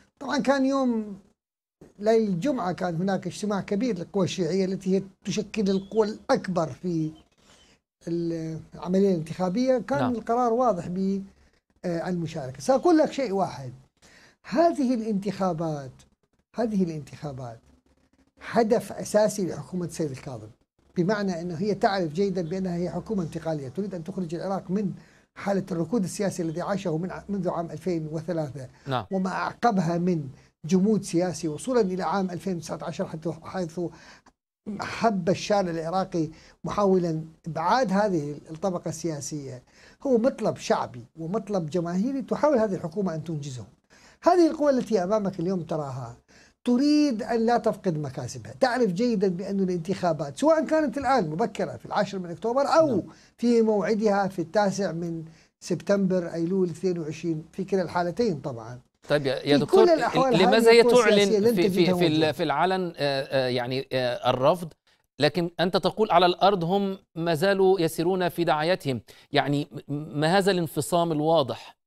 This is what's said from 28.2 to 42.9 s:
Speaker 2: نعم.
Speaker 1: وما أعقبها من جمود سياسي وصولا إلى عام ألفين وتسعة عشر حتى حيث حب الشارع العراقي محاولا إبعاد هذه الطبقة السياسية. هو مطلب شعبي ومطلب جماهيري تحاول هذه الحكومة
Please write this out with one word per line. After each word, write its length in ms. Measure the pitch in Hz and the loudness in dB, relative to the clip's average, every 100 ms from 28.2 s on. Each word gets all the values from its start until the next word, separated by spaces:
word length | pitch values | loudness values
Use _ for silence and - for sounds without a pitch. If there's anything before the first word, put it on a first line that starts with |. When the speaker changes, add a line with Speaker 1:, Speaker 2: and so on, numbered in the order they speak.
| 160 165 151 135 127 - 139 | -6 -4 -6 -8 -16 -16 -6
Speaker 2:
نعم. 200 | 127 101 | -4 -2
Speaker 1:
وما 200 | 190 185 | -2 -2
أعقبها 680 | 175 170 - 240 190 165 170 | -2 -6 -2 0 2 0 0
من 300 | 175 170 131 - _ _ 156 | 0 0 -4 -12 _ _ 0
جمود 360 | 185 202 208 | 2 4 2
سياسي 460 | 196 170 180 160 165 | 0 0 0 -2 -6
وصولا 320 | 147 - 247 | -6 0 0
إلى 220 | 190 185 | 2 0
عام 280 | 156 196 185 | -2 -2 -2
ألفين 260 | 175 190 175 | -4 -6 -6
وتسعة 220 | 156 165 | -6 -8
عشر 240 | 147 - 180 | -8 -6 -6
حتى 260 | 160 165 160 | -6 -8 -8
حيث 380 | - 190 170 180 170 - - - _ _ _ _ - 196 | -8 -6 -6 -6 -8 -8 -20 -20 _ _ _ _ -12 -8
حب 480 | - - 226 196 170 | -8 -2 0 0 0
الشارع 420 | 175 - 202 180 | -2 0 0 0
العراقي 580 | 165 160 185 185 175 156 - - _ | -4 -4 -4 -2 -2 -4 -6 -20 _
محاولا 600 | - - 202 185 170 160 160 - - | -6 0 4 4 2 -2 -6 -12 -10
إبعاد 460 | 156 170 240 240 | -4 0 2 2
هذه 480 | 190 214 175 147 147 - | 2 2 0 -2 -8 -14
الطبقة 380 | 156 202 175 170 | -6 -4 -4 -6
السياسية. 720 | 160 170 147 123 151 135 123 - _ - _ | -6 -6 -6 -8 -10 -10 -14 -18 _ -20 _
هو 160 | 277 240 | 2 2
مطلب 380 | 247 - 208 131 | 2 0 -4 -4
شعبي 500 | - 196 117 123 113 156 | 2 2 2 -8 -18 -12
ومطلب 540 | 160 220 226 196 156 | -4 -4 -2 -2 0
جماهيري 520 | 180 170 175 240 269 | -2 0 0 0 -2
تحاول 360 | - 214 294 262 | -4 0 4 4
هذه 160 | 220 | 2
الحكومة 400 | 175 170 | -2 -6